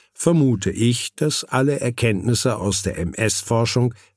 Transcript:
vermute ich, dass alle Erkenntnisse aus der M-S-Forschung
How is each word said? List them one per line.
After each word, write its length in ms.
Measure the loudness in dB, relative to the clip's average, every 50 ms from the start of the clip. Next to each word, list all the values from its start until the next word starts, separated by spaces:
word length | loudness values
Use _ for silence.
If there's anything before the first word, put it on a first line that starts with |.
| _ _ _
vermute 580 | -2 0 2 4 4 4 4 2 2 0 -4
ich, 440 | -2 2 2 2 2 0 -4 -8 _
dass 280 | -4 -2 -2 -2 -4 -6
alle 360 | -2 0 2 2 2 0 0
Erkenntnisse 800 | -2 -4 -2 0 0 0 0 0 0 0 0 2 2 0 -2 0
aus 240 | 0 -2 -2 0
der 160 | -2 -4 -4 -4
M-S-Forschung 960 | -6 -6 -2 -2 -2 -2 -2 -2 -2 0 0 2 2 2 2 0 0 0 -2 -6 -20 _ _